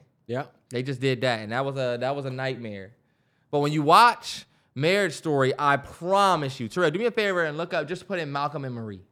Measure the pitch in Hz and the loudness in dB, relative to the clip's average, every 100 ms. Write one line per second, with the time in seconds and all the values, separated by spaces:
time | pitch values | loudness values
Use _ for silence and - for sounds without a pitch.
0 | _ _ - 123 143 _ - 120 131 127 | _ _ -8 -6 -6 _ -8 -6 -6 -2
1 | 135 127 131 113 107 123 139 135 127 120 | -2 0 0 -2 -2 -4 -4 -4 -4 -2
2 | 127 143 135 127 135 120 113 101 95 _ | -4 -4 -6 -6 -6 -6 -10 -12 -16 _
3 | _ _ _ _ _ 147 147 156 147 180 | _ _ _ _ _ 0 2 2 6 8
4 | 240 - - - - _ _ 127 156 202 | 8 4 -6 -12 -14 _ _ -2 2 2
5 | 190 139 160 143 131 - 143 139 - - | 0 -2 0 2 2 2 2 2 0 -8
6 | 170 196 196 170 139 135 113 180 165 170 | 0 4 4 4 0 -6 -6 0 2 2
7 | 233 226 208 180 160 147 165 180 147 180 | 0 0 0 0 0 -2 -4 -4 -4 -8
8 | - 185 147 143 143 147 135 120 110 95 | -6 -6 -4 -2 -4 -4 -8 -8 -10 -12
9 | 92 | -16